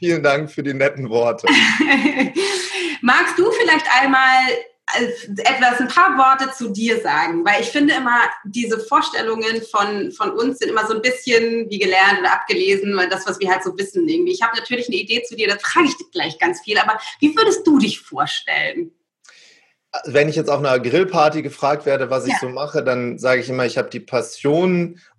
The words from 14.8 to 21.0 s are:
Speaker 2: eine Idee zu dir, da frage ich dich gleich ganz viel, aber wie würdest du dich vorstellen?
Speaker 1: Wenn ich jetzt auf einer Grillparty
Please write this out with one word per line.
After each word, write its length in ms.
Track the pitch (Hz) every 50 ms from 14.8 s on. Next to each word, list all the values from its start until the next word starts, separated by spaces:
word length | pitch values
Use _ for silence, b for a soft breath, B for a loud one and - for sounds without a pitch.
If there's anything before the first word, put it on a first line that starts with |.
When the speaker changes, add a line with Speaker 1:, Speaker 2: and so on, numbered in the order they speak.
| 240 240
Speaker 2:
eine 80 | 202
Idee 260 | 180 196 - 233 240
zu 140 | - - 226
dir, 120 | 214 214 202
da 80 | 202 202
frage 280 | - - - 330 320
ich 100 | - -
dich 140 | - - _
gleich 260 | - 170 143 160 - -
ganz 220 | 175 175 - -
viel, 160 | - 214 208 214
aber 200 | 208 220 214 B B B B B
wie 160 | 294 302 311
würdest 300 | 440 453 427 - - -
du 120 | 330 294 247
dich 220 | 202 - - -
vorstellen? 920 | - - - 139 147 147 - - - - 76 73 76 78 - 170 175 165 _ _ _ _ _ _ _ b b b b b b b b b b b _ - - - -
Speaker 1:
Wenn 240 | 147 123 143 147 156
ich 80 | 147
jetzt 140 | 160 143 147
auf 80 | 143 139
einer 200 | 147 135 127 127
Grillparty 600 | 117 120 131 175